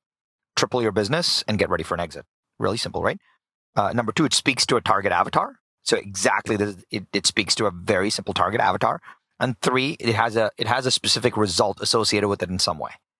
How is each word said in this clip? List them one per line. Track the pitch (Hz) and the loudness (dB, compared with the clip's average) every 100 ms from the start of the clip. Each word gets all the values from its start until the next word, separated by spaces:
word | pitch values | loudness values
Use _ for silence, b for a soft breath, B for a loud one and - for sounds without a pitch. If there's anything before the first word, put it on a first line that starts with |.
| _ _ _ _ _ | _ _ _ _ _
triple | - 131 127 | -2 0 2
your | 110 | 2
business | 98 104 156 170 - - | 2 0 0 0 -2 0
and | 104 | 0
get | 90 | 0
ready | 87 | -2
for | 80 | -2
an | 87 | -4
exit." | 82 71 - _ _ - | -4 -10 -18 _ _ -6
Really | 104 113 | -4 -2
simple, | - 90 | -4 -2
right? | 90 202 _ _ _ _ _ | -2 -2 _ _ _ _ _
Uh, | - 101 | -2 0
number | 120 110 | 0 0
two, | - | 0
it | 147 | 0
speaks | - 143 123 - | 2 0 0 0
to | 123 | 0
a | |
target | - 98 98 | 2 2 2
avatar. | 87 - 156 240 - _ _ | 0 2 0 -2 -6 _ _
So | - 113 | -2 -2
exactly, | 101 95 117 101 117 104 | -2 -2 0 2 0 0
the, | 104 92 - | -2 -4 -10
it, | 107 - | -10 -4
it | 101 - | -2 0
speaks | - 95 - | 0 0 0
to | 104 | 0
a | |
very | 87 92 95 104 | 0 0 2 2
simple | - 98 | -2 -4
target | 98 92 117 | 0 0 2
avatar. | 101 95 117 151 B B _ - | 2 2 0 -2 B B _ -4
And | 123 117 | -4 -2
three, | - 127 135 165 | 0 0 0 -2
it | 117 | 0
has | 110 117 113 | 2 2 2
a, | 107 - | 0 0
it | 110 | -2
has | 127 127 | 0 0
a | |
specific | - 104 120 117 107 | 0 0 0 0 2
result | 104 87 104 98 | 2 2 0 0
associated | 107 113 104 104 101 | 0 0 2 2 0
with | 101 | 0
it | 87 | -2
in | 90 | -2
some | - 76 | -2 -2
way. | 60 - _ | -8 -14 _